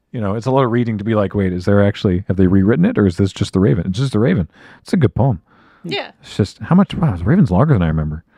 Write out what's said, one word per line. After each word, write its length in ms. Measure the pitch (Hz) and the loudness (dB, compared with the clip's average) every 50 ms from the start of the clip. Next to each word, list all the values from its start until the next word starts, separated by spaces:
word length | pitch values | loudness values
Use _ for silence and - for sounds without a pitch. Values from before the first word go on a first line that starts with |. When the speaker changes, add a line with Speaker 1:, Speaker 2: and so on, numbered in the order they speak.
| _ _ | _ _
Speaker 1:
you 80 | - 123 | -8 -6
know, 160 | 104 95 104 | -4 -4 -4
it's 100 | 117 107 | -4 -4
a 60 | 131 | -2
lot 120 | 131 139 135 | 0 0 0
of 60 | 113 | 2
reading 260 | 117 120 120 117 113 | 0 0 0 -2 -4
to 80 | 101 101 | -4 -4
be 100 | 113 113 | -2 0
like, 180 | 104 98 92 - | 0 0 0 0
"Wait, 200 | 104 98 92 90 | -2 -2 -2 -2
is 100 | 90 87 | -2 0
there 180 | 104 101 101 | 2 2 4
actually, 440 | 101 101 - - - 101 90 92 - | 4 2 0 0 -2 0 0 -2 -2
have 80 | - 92 | -2 0
they 120 | 95 95 | 2 2
rewritten 360 | 90 95 98 95 104 123 156 175 | 4 4 4 4 2 2 2 2
it, 140 | 233 247 | 2 2
or 100 | - 104 | 2 2
is 80 | 92 85 | 2 2
this 160 | - 101 92 | 0 -2 -2
just 220 | - - 98 - - | -2 -4 -6 -2 0
the 80 | 92 | 2
Raven?" 260 | 95 127 131 92 82 | 2 2 2 0 -2
It's 120 | 95 92 113 | -4 -4 -4
just 120 | 139 127 | -4 -2
the 80 | 113 104 | -2 0
Raven. 300 | 113 147 185 87 80 - _ - - - - _ | 0 0 0 -2 -2 -4 _ -18 -20 -20 -20 _
It's 100 | _ - | _ -4
a 60 | 233 | 0
good 180 | 185 135 - - | 2 2 2 2
poem. 260 | - 123 139 101 - - _ _ _ _ _ _ _ - | 0 0 0 -2 -4 -8 _ _ _ _ _ _ _ -10
Speaker 2:
Yeah. 260 | 170 392 392 - - - _ | -8 -8 -8 -8 -10 -16 _
Speaker 1:
It's 140 | - - - | -20 -8 -4
just, 220 | - 104 - - - | -4 -4 -4 -6 -8
how 160 | 220 - 165 | -4 0 2
much, 180 | 190 196 - - | 2 2 0 -2
wow, 220 | - 175 143 92 | -2 -2 -2 -2
the 80 | 82 85 | -2 -2
Raven's 260 | 101 160 208 156 - | 0 2 2 2 2
longer 220 | 87 98 143 165 135 | 2 2 2 2 2
than 80 | 92 | 2
I 60 | 85 | 2
remember. 380 | 80 80 78 76 76 76 80 - _ _ | 0 0 -2 -2 -4 -6 -10 -12 _ _